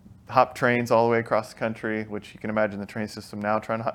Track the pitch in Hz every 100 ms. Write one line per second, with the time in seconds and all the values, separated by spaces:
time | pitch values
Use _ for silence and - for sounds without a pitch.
0 | - - - 123 127 - 123 120 120 117
1 | 117 117 113 107 110 - 113 110 113 110
2 | 107 104 - - 110 107 107 98 98 117
3 | 107 107 - 104 104 107 - 113 117